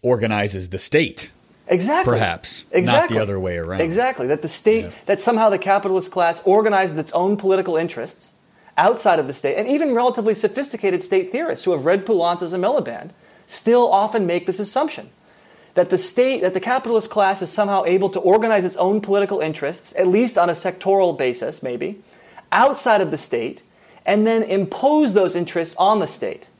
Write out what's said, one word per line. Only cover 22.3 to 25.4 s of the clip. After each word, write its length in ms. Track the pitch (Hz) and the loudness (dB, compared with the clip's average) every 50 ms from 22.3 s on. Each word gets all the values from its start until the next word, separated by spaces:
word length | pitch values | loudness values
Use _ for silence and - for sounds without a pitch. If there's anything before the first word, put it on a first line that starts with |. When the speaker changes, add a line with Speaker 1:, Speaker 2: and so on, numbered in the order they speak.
| - - - _ | -20 -20 -8 _
Speaker 2:
outside 500 | - 185 240 277 285 - - 254 220 202 | 2 4 4 4 2 0 0 2 2 2
of 100 | 190 156 | 2 0
the 80 | 147 147 | -2 -6
state, 440 | - - - 117 113 - - - _ _ _ _ _ _ _ - _ | -6 -4 -4 -4 -4 -4 -8 -12 _ _ _ _ _ _ _ -10 _
and 200 | - 190 208 214 | 0 2 2 2
then 160 | 220 226 226 214 | 2 2 2 0
impose 720 | - 185 196 196 190 - - - 277 302 302 302 254 185 | 0 0 -2 -2 -2 -6 0 0 2 4 4 4 4 4
those 240 | 208 190 175 - | 2 2 2 0
interests 400 | 175 | -2